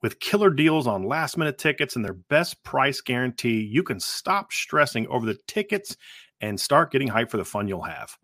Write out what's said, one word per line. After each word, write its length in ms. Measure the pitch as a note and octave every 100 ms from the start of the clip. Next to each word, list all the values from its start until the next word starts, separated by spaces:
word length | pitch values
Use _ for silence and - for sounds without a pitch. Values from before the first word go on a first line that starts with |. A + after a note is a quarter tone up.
With 180 | A#2+ -
killer 300 | - G3+ G#3
deals 360 | C#3+ D#3 D#3 A#2+
on 180 | G2+
last-minute 540 | F#2+ D3 D#3 - D3+ C#3
tickets 380 | D#3 C#3+ D3 -
and 80 |
their 80 | G2+
best 480 | F#2 - D3 F3 -
price 380 | - C#3 C3+ C3+
guarantee, 600 | - B2 B2+ A#2+ B2 A2+
you 200 | G#2+ A#2
can 180 | F#3 G2+
stop 520 | - - - G3 G3
stressing 540 | - - D3+ C#3+ A#2 A2
over 160 | B2
the 140 | A2+ G#2+ -
tickets 500 | - G#3 G#3 - - - - - _
and 200 | G#2+ G#2
start 320 | - C#3+ E3
getting 160 | - C3+
hyped 220 | G#2+ A#2
for 60 | A2
the 80 |
fun 240 | F2+ G#2 G#2
you'll 140 | F#2+
have. 340 | F#2 - - -